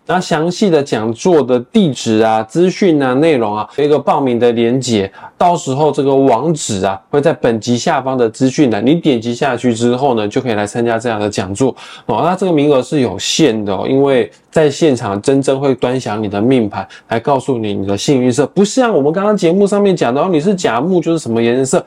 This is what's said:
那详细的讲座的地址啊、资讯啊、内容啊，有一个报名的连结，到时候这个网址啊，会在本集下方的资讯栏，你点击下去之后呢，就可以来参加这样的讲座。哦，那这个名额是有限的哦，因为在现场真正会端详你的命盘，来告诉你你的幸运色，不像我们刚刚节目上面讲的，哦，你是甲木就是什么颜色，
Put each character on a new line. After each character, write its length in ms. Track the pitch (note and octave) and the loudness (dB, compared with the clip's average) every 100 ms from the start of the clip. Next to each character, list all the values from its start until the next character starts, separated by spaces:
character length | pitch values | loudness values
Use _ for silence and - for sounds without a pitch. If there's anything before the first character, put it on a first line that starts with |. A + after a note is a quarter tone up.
| - | -4
那 140 | F3 | -4
详 300 | F3+ D#3+ E3 | -2 -2 -2
细 180 | F3+ G#3 | 0 2
的 140 | D#3 | 2
讲 300 | C#3 B2 A2 | 0 -2 -2
座 280 | A2+ F#3 E3 | -2 2 2
的 200 | B2 B2 | 2 0
地 320 | A#2+ A3 F3 | 0 0 0
址 240 | B2 A#2 A2 | 0 0 2
啊、 240 | A2 A2 | 2 0
资 260 | A2 D#3+ F#3 | -2 0 0
讯 320 | - G3 D3+ | 2 2 2
啊、 140 | C3+ | 2
内 220 | B2+ E3 C3+ | 2 2 2
容 200 | G#2+ G#2 | 0 -4
啊， 120 | G#2+ - | -6 -2
有 80 | |
一 20 | D3 | 0
个 100 | C#3+ | 0
报 240 | C3+ D#3+ | 0 0
名 200 | C3+ A#2 | 0 2
的 100 | A#2+ | 2
连 300 | A#2 A#2 C3 | 2 0 0
结， 280 | B2 A2 G2 - - - | 0 -2 -2 -8 -12 0
到 160 | F3+ | 0
时 180 | F3 - | 0 -2
候 200 | C3 D3+ | 0 0
这 100 | C#3 | 0
个 100 | C#3 | 2
网 400 | C3+ C3+ A#2 D3+ | 4 4 2 0
址 320 | D#3 - G2+ | -2 -4 -2
啊， 160 | G2 G2 _ | -2 -4 _
会 100 | C#3+ | 0
在 120 | D#3 | 0
本 280 | D3 B2+ A2+ | 0 0 -2
集 180 | A#2+ A#2+ | -2 -2
下 240 | - D3 | 0 -2
方 160 | B2+ C3 | -2 0
的 100 | A2+ | 0
资 220 | - C3 | 0 0
讯 180 | C3+ C#3 | 2 0
栏， 120 | G#2+ | 2
你 120 | A#2 E3 | 2 2
点 240 | D#3+ B2 | 2 0
击 120 | A#2 | -2
下 240 | A#2+ C#3+ A#2+ | -4 -4 -2
去 160 | B2 | -2
之 220 | A2+ A#2+ | 0 0
后 200 | B2 C#3 | 0 0
呢， 120 | A2+ G#2 | 0 -2
就 140 | C3+ | -2
可 80 | B2+ | -2
以 60 | |
来 120 | G#2 G#2 | -2 -4
参 180 | B2 | -2
加 140 | A#2 A2+ | -2 -2
这 100 | A#2+ | -2
样 120 | G#2+ | -4
的 100 | G#2 | -4
讲 240 | G#2+ F#2 | -4 -4
座。 180 | G2+ C3 - - - - | -2 -2 -2 -12 -12 -4
哦， 160 | A2 | -2
那 100 | D#3 | 0
这 100 | F3+ | 0
个 80 | F#3+ | 0
名 160 | D#3+ D3 | 2 2
额 140 | C#3 | 2
是 160 | A#2+ D#3 | 0 -2
有 180 | A#2+ F#2+ | -2 -2
限 440 | - - D3+ A2 | -4 0 2 0
的 80 | G#2 | -4
哦， 140 | F#2+ A2 | -4 0
因 140 | C3+ | 2
为 260 | C#3 C3 G#2 - _ | 2 2 0 -8 _
在 180 | E3+ D3+ | 0 0
现 280 | - E3+ A#2+ | 2 0 0
场 240 | A#2+ G2 | -2 -4
真 180 | G#2 C#3 | 0 0
正 200 | C3+ C3+ | 0 0
会 120 | C#3+ B2 | 0 0
端 240 | B2 C3 | -2 -4
详 200 | B2 G#2+ | -4 -4
你 80 | G#2+ | -4
的 140 | G2+ | 0
命 260 | A#2 C3 G#2+ | 2 2 0
盘， 160 | G2 F#2+ - - | -4 -12 -14 -6
来 140 | A#2 | -4
告 180 | C3 C3+ | 0 -2
诉 180 | - B2 | -2 -4
你 160 | G#2+ | -4
你 140 | G2+ G2 | -4 -4
的 100 | G2+ | -2
幸 240 | - C3+ | 0 2
运 120 | B2+ | 2
色， 120 | A#2 C3 | 0 0
不 160 | - | 0
像 280 | G3+ - A#3+ | 0 2 0
我 80 | F3 | 2
们 120 | C#3 | 0
刚 120 | E3+ | 0
刚 120 | G3+ G#3 | 0 0
节 160 | E3 | 2
目 120 | F#3 | 2
上 160 | G3+ G3+ | 2 2
面 140 | G3+ | 2
讲 180 | F3 B2+ | 2 0
的， 80 | C3 | 0
哦， 80 | F3+ | 0
你 120 | D#3+ | 0
是 120 | E3+ | 0
甲 280 | F#3 A3+ A#2+ | 0 0 0
木 200 | D#3+ F3+ | 0 0
就 120 | D#3+ | 0
是 80 | E3 | -2
什 100 | A#2+ | -2
么 100 | A2+ | 0
颜 240 | A#2 B2 | 2 2
色， 200 | C3 F3 | 0 -2